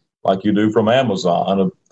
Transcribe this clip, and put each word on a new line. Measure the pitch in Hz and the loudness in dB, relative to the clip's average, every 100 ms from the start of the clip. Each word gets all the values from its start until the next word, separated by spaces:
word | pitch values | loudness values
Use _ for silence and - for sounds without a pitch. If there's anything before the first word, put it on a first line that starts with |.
| _ _ | _ _
like | - 95 | -2 -2
you | 104 | 0
do | 101 107 | 0 0
from | 110 107 | 2 2
Amazon, | 127 127 95 90 85 92 98 | 2 0 -2 -2 -2 0 0
uh, | 92 - _ | -2 -4 _